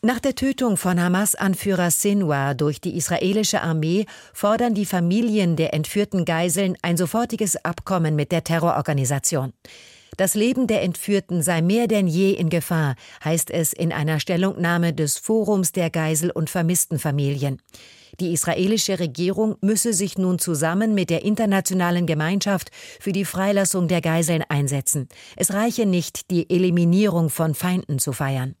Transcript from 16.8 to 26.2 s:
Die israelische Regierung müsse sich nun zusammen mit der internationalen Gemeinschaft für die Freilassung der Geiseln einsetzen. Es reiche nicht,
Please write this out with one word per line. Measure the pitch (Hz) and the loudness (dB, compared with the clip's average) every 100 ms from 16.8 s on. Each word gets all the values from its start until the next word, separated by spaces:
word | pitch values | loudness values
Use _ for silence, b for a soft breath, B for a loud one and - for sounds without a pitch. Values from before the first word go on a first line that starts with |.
| - 151 156 143 139 143 139 135 _ B B B B B | 0 -2 -2 0 0 0 -4 -4 _ B B B B B
Die | 175 | -4
israelische | 170 - 165 185 220 - 185 | -2 -2 0 2 0 0 -2
Regierung | 170 123 180 190 220 202 | -4 -2 -2 0 0 0
müsse | 196 214 240 | 0 0 0
sich | 196 196 - | 0 -2 -2
nun | 185 180 | 0 0
zusammen | - 156 160 180 226 208 | -2 0 0 0 2 0
mit | 180 | 0
der | 165 | 0
internationalen | 196 214 220 196 185 185 175 175 170 | 0 0 2 2 0 0 2 2 0
Gemeinschaft | 156 156 196 208 190 - B B B | 0 0 0 0 -2 -4 B B B
für | - | -4
die | 190 190 | -2 -2
Freilassung | 175 190 202 190 190 170 | -2 0 2 2 0 2
der | 175 | 0
Geiseln | 165 160 160 165 - | 2 0 2 0 0
einsetzen. | 143 143 143 - 151 131 B B B | 0 0 -2 -2 -4 -4 B B B
Es | - | -2
reiche | 196 233 233 214 | 0 -2 0 2
nicht, | 180 165 - | 2 -2 -8